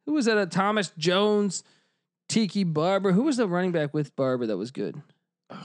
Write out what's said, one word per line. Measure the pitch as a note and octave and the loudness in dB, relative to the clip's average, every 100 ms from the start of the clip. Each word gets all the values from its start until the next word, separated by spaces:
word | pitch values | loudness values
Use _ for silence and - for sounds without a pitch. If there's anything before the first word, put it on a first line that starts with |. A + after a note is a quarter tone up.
| - | -4
Who | |
was | D4+ | 0
that? | A#3 G#3+ | 2 2
Uh, | F#3 | 2
Thomas | F3+ G3 G#3+ F#3+ - | 0 0 0 -4 -2
Jones, | D#3+ F#3 G#3 G#3 G3+ - - _ _ _ _ _ - | 0 2 2 2 0 -4 -12 _ _ _ _ _ -4
Tiki | A3+ G#3 G3+ | 0 0 0
Barber. | F3+ D3+ E3+ G3 F#3+ | 0 0 0 2 2
Who | F#3 | 2
was | D4+ B3 | 2 0
the | G#3 | 0
running | F3 F#3 | 0 0
back | E3+ C#3+ | 0 -2
with | D3+ C#3+ - | -2 -4 -2
Barber | C3 B2+ A#2 | -2 0 -2
that | G2 | -4
was | A2+ | -6
good? | C3+ F#2+ D3 - _ _ _ - - | -6 -8 -8 -16 _ _ _ -20 -20